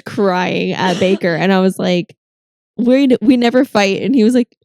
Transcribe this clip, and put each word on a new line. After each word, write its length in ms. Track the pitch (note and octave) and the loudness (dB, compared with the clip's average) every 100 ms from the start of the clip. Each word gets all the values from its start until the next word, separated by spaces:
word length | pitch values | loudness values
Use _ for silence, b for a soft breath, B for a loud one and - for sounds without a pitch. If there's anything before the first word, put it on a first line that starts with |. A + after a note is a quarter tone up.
crying 720 | - - G3 F3+ F3+ - F3+ | -12 -2 0 0 -4 -4 -6
at 260 | - F#3 F3+ | -4 -4 -2
Baker, 360 | F#3 G3 F#3 | -2 0 -2
and 180 | D#3+ F3 | -2 0
I 80 | F#3+ | 2
was 180 | F#3+ F#3 | 0 -2
like, 380 | F#3 F3+ - - _ _ _ _ _ - | -2 -2 -4 -14 _ _ _ _ _ -4
We, 400 | B3 B3+ C#4 B3+ | 0 2 2 2
we 160 | G#3+ B3+ | 2 2
never 280 | A#3+ B3 | 2 0
fight. 380 | C4+ G#3+ G3+ G3 | 0 0 0 -2
And 120 | G3 | 0
he 100 | C4+ | 2
was 100 | G#3+ | 2
like 220 | B3 A#3+ _ | 2 -2 _